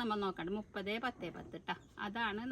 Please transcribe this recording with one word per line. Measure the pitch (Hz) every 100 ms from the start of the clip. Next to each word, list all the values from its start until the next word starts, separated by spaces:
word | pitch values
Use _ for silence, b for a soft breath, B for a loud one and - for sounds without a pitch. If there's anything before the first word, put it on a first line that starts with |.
നമ്മൾ | 233 214 196
നോക്കണ്ട. | 185 170 208
മുപ്പത് | - 208 190 226 247
പത്ത് | - 170 -
പത്ത് | - 165 -
ട്ടോ. | 175 - - 208
അതാണ് | 226 226 208 247